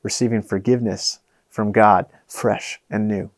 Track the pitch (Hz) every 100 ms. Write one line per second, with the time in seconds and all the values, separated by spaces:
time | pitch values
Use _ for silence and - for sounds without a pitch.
0 | 110 - 123 113 - 98 98 123 113 92
1 | - - _ _ _ - 104 107 107 92
2 | - _ _ - 113 - - - _ 107
3 | 107 101 104